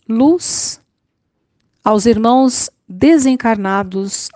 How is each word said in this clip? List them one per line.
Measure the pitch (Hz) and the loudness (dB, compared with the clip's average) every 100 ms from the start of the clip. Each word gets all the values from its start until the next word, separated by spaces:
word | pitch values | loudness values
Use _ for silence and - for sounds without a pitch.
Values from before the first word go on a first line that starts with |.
| - | -6
luz | 226 277 349 - - - - _ _ _ _ _ _ _ _ _ _ | 0 2 2 -2 -10 -10 -12 _ _ _ _ _ _ _ _ _ _
aos | 214 214 | -2 0
irmãos | 226 214 226 254 262 247 - _ - | 2 2 2 2 2 0 -10 _ -16
desencarnados | 185 285 330 262 254 233 214 190 196 196 190 196 - - | 0 4 4 2 0 0 -2 -2 -4 -4 -6 -8 -10 -14